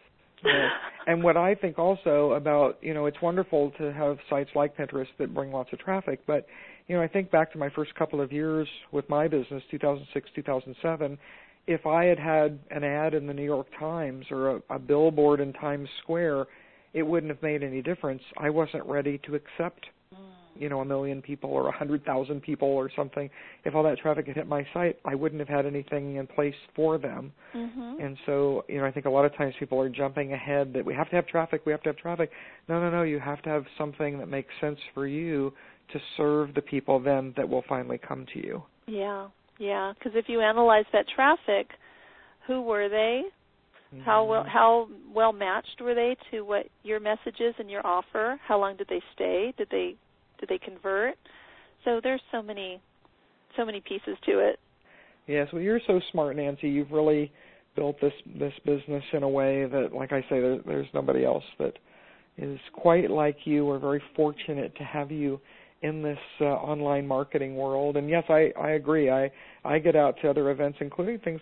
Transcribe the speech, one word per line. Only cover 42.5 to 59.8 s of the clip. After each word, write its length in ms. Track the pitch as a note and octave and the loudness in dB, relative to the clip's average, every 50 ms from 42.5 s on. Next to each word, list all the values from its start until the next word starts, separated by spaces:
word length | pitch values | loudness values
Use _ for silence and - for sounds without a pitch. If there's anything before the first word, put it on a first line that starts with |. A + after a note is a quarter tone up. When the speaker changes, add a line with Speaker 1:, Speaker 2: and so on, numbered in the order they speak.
| B3+ B3+ B3 | -4 -2 -2
Speaker 2:
were 260 | A3+ G#3+ G#3 G3+ G3+ | 0 0 0 0 0
they? 360 | G#3 G#3+ A3 A3+ A#3+ C4 F4 G4 - _ _ _ _ _ _ _ _ _ _ - - - C3+ | 2 2 2 2 2 0 -2 -6 -10 _ _ _ _ _ _ _ _ _ _ -20 -16 -6 0
How 180 | A3+ G#3+ A3 A3 | 4 4 6 6
well, 180 | A3 A3 A3 | 4 2 0
Speaker 1:
Mm-hmm. 80 | - - | 0 2
Speaker 2:
how 380 | - A#3 A3+ A3+ A#3 A#3 A3+ G#3+ G#3+ - - - | 4 6 8 8 8 6 4 0 -8 -18 -12 -4
well 220 | G#3 A3 A3+ A3+ G#3+ | 2 4 4 4 4
matched 480 | G3+ G#3 F#3 F#3+ A3+ - - - - | 2 0 -2 -2 -2 -4 -8 -12 -6
were 140 | B3 A#3+ A#3+ | -2 -2 0
they 200 | A#3+ A#3 A#3+ B3+ - - - | 2 2 0 0 -4 -8 -10
to 120 | - A3 | -10 -8
what 260 | G#3 G3+ G3+ G3+ - - _ _ - | -4 -2 -2 -2 -2 -4 _ _ -6
your 160 | G#3 G#3+ G#3+ | -4 -4 -2
message 400 | G#3 G#3 G#3+ A3 - A#3+ - - | -2 -2 -2 -2 -4 -8 -4 -2
is 160 | A#3 A#3 A#3 - | -2 -2 -2 -4
and 120 | A3 G3+ | -10 -8
your 140 | G3+ G3+ G#3 | -8 -4 0
offer? 540 | G3 F3 F3+ F#3 - - A3 G#3+ A#3 C4+ C#4+ - - | 0 0 0 0 -2 -2 -2 -2 -2 -4 -4 -2 0
How 120 | G#3+ G3+ | 2 2
long 160 | G3+ G3 G3 F#3+ | 2 0 -2 -6
did 100 | G3+ - | -6 -6
they 140 | F#3 F3+ - - - | -6 -6 -6 -8 -8
stay? 360 | - F#3+ F3+ F3+ F3+ G#3 B3 C4 - | -4 -2 0 0 0 0 -2 -4 -6
Did 100 | G#3+ - | -6 -4
they, 240 | G3+ F#3+ F3+ F3+ E3+ - _ _ _ _ _ _ _ - | -2 -2 -2 -4 -6 -10 _ _ _ _ _ _ _ -10
did 80 | - - | -6 -4
they 120 | F#3+ F#3 | -4 -4
convert? 560 | - - F#3+ F3+ - G3 F#3+ G3 A3 C4 F4 - _ - - - - - - - - _ _ _ - | -6 -10 -14 -10 -6 -4 -2 0 0 -2 -4 -6 _ -20 -20 -20 -20 -20 -20 -20 -20 _ _ _ -2
So 160 | B3 A#3 A3+ | 0 0 0
there's 220 | A3+ C4 C4 C4 - - | 0 0 -2 -2 -4 -6
so 120 | - A#3 G#3+ | -8 -8 -6
many, 360 | G#3 G#3 G3+ G3 F#3 F3+ F#3 _ _ _ _ _ _ _ _ _ _ _ _ _ _ - - | -8 -10 -10 -10 -10 -10 -14 _ _ _ _ _ _ _ _ _ _ _ _ _ _ -4 -4
so 80 | A#3 | -4
many 160 | A3 G#3 G3 | -4 -4 -8
pieces 340 | - - G3 G3+ - G#3+ G3 - - - | -8 -8 -8 -8 -6 -8 -10 -6 0 2
to 120 | G3 G3 G3+ G#3 | 2 4 4 2
it. 120 | - - _ _ _ _ _ _ - - - _ _ _ _ | 2 -2 _ _ _ _ _ _ -20 -20 -20 _ _ _ _
Speaker 1:
Yes, 220 | - C#3+ D3 C#3+ C#3+ | -4 -2 -2 -2 -2
well, 100 | - E3 F3 | -4 -2 0
you're 180 | G3+ A3+ A#3+ A#3 - | 0 0 0 2 2
so 120 | F#3+ F3+ F3+ - | 2 2 2 0
smart, 240 | - E3 D3+ C#3+ C3+ | -2 -2 0 0 0
Nancy. 340 | D3 C#3+ C#3+ C#3 - - D3 | -2 -2 -4 -2 -2 -2 0
You've 220 | C#3+ C#3+ C#3+ C#3 | 0 0 0 0
really 400 | D3+ D3+ D3+ D#3 D3+ D3 D3 C#3+ - - - - - _ _ _ - | 2 2 4 4 4 4 2 -2 -6 -14 -20 -20 -20 _ _ _ -6
built 240 | - D3+ C#3+ C#3+ - | -4 -2 -2 -2 0
this, 140 | C#3+ C#3+ C#3+ - - - - C#3+ | 0 0 0 -2 -12 -12 -6 -6
this 160 | C#3+ C#3+ C#3 - - | -4 -6 -6 -6 -2
business 400 | D3 C#3+ C#3+ - - D3 C#3+ C#3 - | -2 -2 -2 -2 -4 -6 -6 -4 -2
in 120 | - D3 C#3 | -2 0 0
a 60 | C3+ | 2
way 360 | C3+ C#3 C3+ C3+ C3+ C#3 C#3 | 2 2 2 4 2 2 0
that, 260 | B2+ C3+ C#3 | 0 0 0